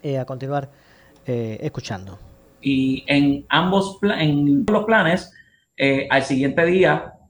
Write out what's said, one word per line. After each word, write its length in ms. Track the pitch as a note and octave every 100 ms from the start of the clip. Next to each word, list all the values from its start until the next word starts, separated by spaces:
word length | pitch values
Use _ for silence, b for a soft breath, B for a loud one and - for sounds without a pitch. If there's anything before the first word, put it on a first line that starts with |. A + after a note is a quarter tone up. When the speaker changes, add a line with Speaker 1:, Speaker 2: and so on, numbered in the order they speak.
Speaker 1:
eh, 160 | D3+ C3+
a 60 | B2+
continuar, 440 | C3 C3+ C#3+ C#3 b b b b b -
eh, 320 | A#2+ A2+ A2
escuchando. 580 | D3+ - - G2 F#2+ F#2+ - - _ _
Speaker 2:
Y 460 | C#3 C3+ C3 C3 -
en 380 | C#3+ C#3+ C#3 -
ambos 520 | D3 F#3 G3 F#3+ -
pla-, 200 | G3+ G#3+
en 440 | D#3 C#3+ C#3+ C#3 G3+
los 140 | G#3+
planes, 480 | G#3+ A3 E3 F#3 - b b b b -
eh, 320 | C3+ C3+ -
al 140 | C3+
siguiente 420 | C3+ C3+ C#3 C3+ E3+
día 480 | F#3 E3 D3+ - - _